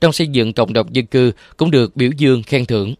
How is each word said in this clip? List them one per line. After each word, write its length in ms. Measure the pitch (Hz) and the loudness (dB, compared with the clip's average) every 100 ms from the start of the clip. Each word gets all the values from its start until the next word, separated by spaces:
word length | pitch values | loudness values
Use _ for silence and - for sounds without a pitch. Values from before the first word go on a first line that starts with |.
trong 120 | 165 | 0
xây 140 | - 160 | 0 -2
dựng 260 | 135 110 | 0 0
cộng 200 | 113 110 | 0 0
đồng 220 | 110 92 | 0 -2
dân 120 | 127 117 | -2 -2
cư 260 | 131 123 - - - | 0 0 0 -10 -4
cũng 140 | 160 | 0
được 260 | 139 110 - | 2 0 0
biểu 140 | 123 143 | -2 0
dương, 260 | 143 127 | 2 0
khen 240 | 110 139 123 | 0 -4 -2
thưởng. 280 | 113 98 - | -4 -4 -8